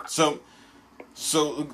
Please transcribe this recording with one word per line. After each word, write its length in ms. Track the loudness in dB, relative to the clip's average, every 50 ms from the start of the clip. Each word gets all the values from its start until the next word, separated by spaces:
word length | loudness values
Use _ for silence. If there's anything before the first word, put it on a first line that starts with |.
| -12 -4
so, 340 | 2 2 4 4 2 0 -8 -16 -20 -20 -20 -20 -20 -20 -20 _ -20 -20 -20 -20 -16
so 520 | -8 -4 0 2 2 2 2 0 -4 -6 -8